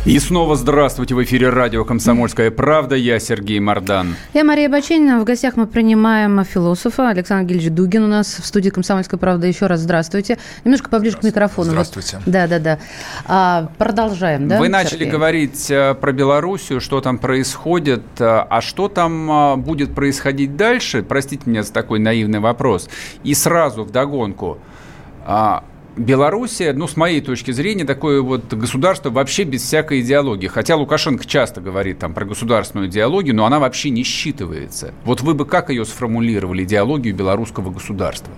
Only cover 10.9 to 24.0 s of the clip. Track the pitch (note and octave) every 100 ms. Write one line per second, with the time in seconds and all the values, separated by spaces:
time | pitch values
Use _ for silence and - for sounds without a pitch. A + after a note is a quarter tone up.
10.9 | A3+ A3 F#3 A3 G#3 G3+ - E3 D#3+ E3+
11.9 | G3 - F#2+ C3+ F#3 F3 E3+ D#3+ D#3 -
12.9 | - - - - F#3+ F#3 F3 E3 - A3
13.9 | A3 A3 F#3 F3+ C#3+ C#3+ A2 E3+ G3 E3+
14.9 | D#3+ D3 D3+ D#3+ D#3+ C#3+ - - C#3 C#3
15.9 | C3+ C#3 C3 C#3 C#3+ E3+ G3 - C3 -
16.9 | C3+ C3 B2 C3 C3 B2+ - D#3 F3 C#3+
17.9 | A#2+ - - A#2 A2 - A#2 - - G3
18.9 | G3 E3 D#3+ D#3 D3+ C#3+ C3+ C3 D#3 C#3
19.9 | - C#3+ C#3 C#3+ C3+ C#3 C#3+ G#3+ B3 -
20.9 | A#2 F#2+ C3 C3+ C#3 B2 A2+ G2+ A2+ A2
21.9 | A2 A2 A2+ G#2 G#2+ A2+ A#2+ C3 F2+ -
22.9 | - - - - C#3+ E3+ E3+ D3+ A2 G2
23.9 | A#2+